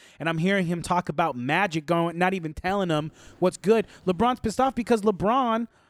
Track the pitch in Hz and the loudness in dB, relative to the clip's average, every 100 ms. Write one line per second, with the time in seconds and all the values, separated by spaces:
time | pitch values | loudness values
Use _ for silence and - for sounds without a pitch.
0 | - - 156 165 180 196 170 175 - 175 | -20 -8 -4 -2 0 0 0 -4 -2 -2
1 | 175 156 165 123 127 165 202 160 147 170 | -2 -2 -2 -2 -2 0 0 -2 0 0
2 | 170 165 180 190 160 151 180 202 185 151 | 0 0 0 0 -6 -6 -4 -2 0 0
3 | 156 - - - 180 - 185 220 - - | -2 -10 -20 -2 0 0 2 2 0 -6
4 | - 175 240 254 226 196 262 233 220 233 | -4 0 0 0 -2 0 0 0 0 2
5 | 208 180 185 262 247 226 233 _ _ | 2 0 0 2 2 0 -4 _ _